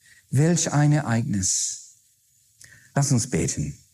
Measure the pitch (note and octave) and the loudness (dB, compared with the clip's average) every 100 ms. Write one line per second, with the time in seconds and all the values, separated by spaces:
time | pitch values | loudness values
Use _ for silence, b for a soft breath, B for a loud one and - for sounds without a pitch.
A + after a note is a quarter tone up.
0 | b b b B2+ D#3 E3+ - C#3 D3 D3 | b b b 0 2 2 0 2 2 2
1 | - A#2 A2+ G2+ F#2 - - - - _ | 0 -2 -2 -2 -2 -2 -4 -8 -16 _
2 | _ _ _ _ _ _ b b b - | _ _ _ _ _ _ b b b -2
3 | C#3 B2+ - E2 - - D2 - _ | 2 2 0 -2 -2 -4 -6 -10 _